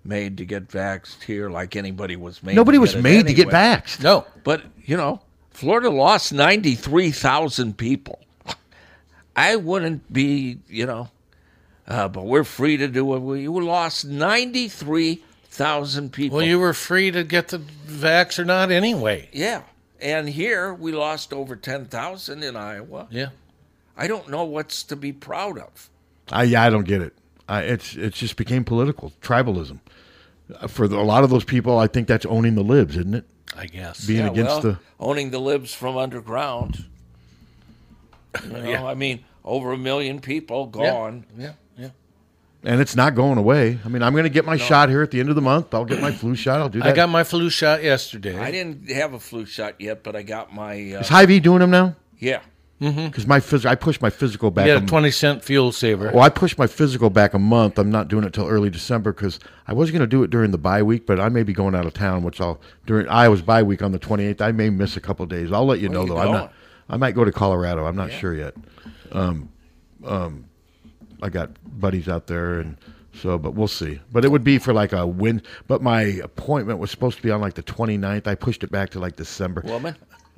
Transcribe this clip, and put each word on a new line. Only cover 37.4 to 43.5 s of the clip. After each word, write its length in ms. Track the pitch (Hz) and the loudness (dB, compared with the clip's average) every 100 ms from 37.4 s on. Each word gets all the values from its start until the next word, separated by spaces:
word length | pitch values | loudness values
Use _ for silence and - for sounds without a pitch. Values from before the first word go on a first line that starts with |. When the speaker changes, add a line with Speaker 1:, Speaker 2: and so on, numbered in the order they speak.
| _ _ _ - _ - _ _ _ - | _ _ _ -20 _ -20 _ _ _ -16
Speaker 1:
You 60 | - | -14
know, 180 | 120 120 | -12 -8
Speaker 3:
Yeah. 160 | 120 131 | -8 -8
Speaker 1:
I 100 | 135 | -8
mean, 280 | 139 123 _ _ | -8 -8 _ _
over 280 | - 127 127 | -8 -8 -6
a 60 | 131 | -8
million 420 | 131 139 135 139 | -6 -6 -6 -10
people 520 | 127 151 156 123 127 107 | -10 -10 -8 -10 -8 -4
Speaker 3:
Yeah. 160 | 120 | -4
Speaker 1:
gone. 340 | 123 110 120 113 110 | -2 -6 -12 -18 -18
Speaker 3:
Yeah, 140 | 143 151 _ 120 | -18 -18 _ -20
yeah. 120 | 131 _ _ _ _ _ _ _ | -20 _ _ _ _ _ _ _
Speaker 2:
And 180 | - 120 | -2 0
it's 140 | 139 123 | 2 2
not 200 | 135 123 | 2 4
going 220 | 139 123 | 2 2
away. 420 | 104 | 4